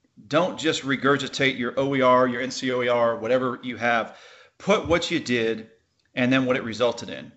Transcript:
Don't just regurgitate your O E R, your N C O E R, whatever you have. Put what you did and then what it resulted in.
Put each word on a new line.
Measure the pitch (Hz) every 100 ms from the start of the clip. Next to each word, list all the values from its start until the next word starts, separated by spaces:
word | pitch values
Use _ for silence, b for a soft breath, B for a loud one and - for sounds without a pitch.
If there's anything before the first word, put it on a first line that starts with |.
| _ _ 107
Don't | 147 180 -
just | 151 -
regurgitate | 135 123 135 139 127 - 135 131
your | 120 139
O | 139
E | 135
R, | 127 127 127
your | 120
N | 131
C | - 131
O | 127
E | 120
R, | 120 117 110
whatever | 113 127 127 123
you | 127 107
have. | 117 117 110 B B B B _
Put | - 202 147
what | 170 170
you | 160
did | - 120 113 110 - _ _ _ _ 131
and | 123
then | 131 127
what | 120
it |
resulted | 113 107 120 113 98
in. | 71 -